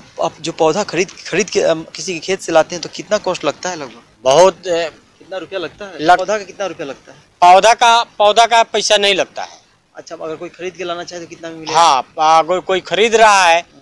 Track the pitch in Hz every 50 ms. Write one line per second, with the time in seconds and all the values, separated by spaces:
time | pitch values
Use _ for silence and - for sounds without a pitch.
0 | - - _ - - 165 160 - 151 165 160 - 165 160 151 202 202 - - 160
1 | 196 170 - - - - - 175 214 175 - 202 160 - 165 160 165 - - -
2 | 160 190 185 160 147 - 190 190 - - 165 160 156 - 180 170 151 156 - -
3 | 151 - 202 208 - 190 175 - - 151 135 - - 180 180 160 147 123 107 117
4 | - _ _ _ - 127 135 156 180 190 180 165 175 185 170 165 170 156 - _
5 | _ _ _ _ - 156 185 190 165 147 185 190 170 147 - - 208 196 180 147
6 | 151 160 180 180 185 180 208 214 202 180 190 - 202 180 160 151 156 139 127 -
7 | _ - 135 _ _ _ _ _ 180 180 180 190 190 214 233 - 240 233 233 233
8 | 233 - _ - 208 208 208 214 233 220 233 233 226 - - 220 196 - 214 208
9 | 202 202 196 170 139 - - - 92 - - - _ _ _ _ _ _ _ 165
10 | 156 - 165 165 170 160 160 147 175 170 - - 170 185 175 165 185 175 170 175
11 | 175 170 - 175 170 160 170 139 165 165 165 160 160 156 147 156 170 160 143 127
12 | 120 - _ 165 156 156 160 165 160 156 185 185 - - 190 185 175 - 165 175
13 | 214 233 214 220 226 214 202 196 185 170 165 170 170 _ _ 139